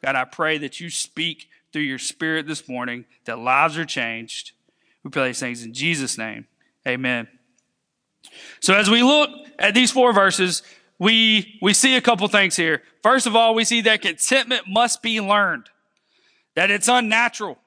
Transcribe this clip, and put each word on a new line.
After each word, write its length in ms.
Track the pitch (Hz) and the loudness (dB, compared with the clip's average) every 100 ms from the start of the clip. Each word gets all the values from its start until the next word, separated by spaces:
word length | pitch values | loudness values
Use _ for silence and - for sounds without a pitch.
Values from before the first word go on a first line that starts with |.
God, 140 | - 170 | -2 -2
I 80 | |
pray 340 | 190 - 156 156 | -4 -4 -2 -2
that 220 | 143 - | -6 -12
you 100 | 170 | -10
speak 580 | - - - 165 156 - _ _ | -10 -10 -6 -8 -8 -18 _ _
through 100 | 156 | -6
your 160 | 147 131 | -6 -6
spirit 480 | - - 160 160 151 | -10 -6 -4 -4 -6
this 220 | 151 - | -10 -10
morning, 360 | 127 123 120 117 _ | -8 -8 -10 -14 _
that 140 | - 110 | -12 -6
lives 400 | 120 135 160 151 | 0 2 2 -2
are 60 | |
changed. 680 | 160 - 117 113 113 - - _ _ _ _ _ | -6 -6 -6 -8 -12 -14 -16 _ _ _ _ _
We 80 | 143 | -8
pray 180 | 143 131 | -2 -2
these 120 | 120 | -2
things 240 | 127 120 | -8 -8
in 100 | 117 | -12
Jesus' 420 | 123 151 160 131 - | -4 -2 -2 -4 -6
name. 300 | 110 110 113 _ _ _ - | -8 -12 -18 _ _ _ -6
Amen. 400 | 127 131 120 113 _ _ _ _ _ _ _ _ _ - - - - | -4 -2 -4 -6 _ _ _ _ _ _ _ _ _ -20 -20 -20 -6
So 140 | - | 2
as 140 | 196 202 | 2 4
we 140 | 233 | 4
look 280 | 247 302 294 - - - | 6 4 2 -4 -20 -2
at 160 | 202 | 0
these 160 | 208 247 | 2 2
four 220 | 262 247 | 4 4
verses, 500 | 202 196 - 180 165 - - _ _ | 4 2 2 -2 -2 -10 -20 _ _
we, 600 | 190 226 220 214 - - | 2 4 4 2 -2 -2
we 140 | 185 | 0
see 220 | 208 262 254 | 2 4 4
a 40 | |
couple 280 | 247 220 202 | 2 0 2
things 260 | 208 190 | 2 0
here. 280 | - 165 156 _ _ | 0 -2 -2 _ _
First 240 | 214 262 240 | 0 2 2
of 80 | |
all, 200 | 220 226 | 2 4
we 100 | 226 | 2
see 160 | 220 233 | 0 0
that 200 | 220 214 | 2 0
contentment 680 | 202 160 - 262 240 247 190 | -2 -4 0 0 0 -4 -2
must 340 | 202 240 - | 0 0 -2
be 180 | 226 220 | -4 -4
learned, 480 | 196 208 196 143 - _ _ _ _ _ _ _ _ | 0 0 0 -4 -10 _ _ _ _ _ _ _ _
that 160 | - 190 | -2 0
it's 160 | 202 240 | 2 2
unnatural. 720 | 247 226 220 240 - 202 127 | 2 2 0 0 -4 -10 -12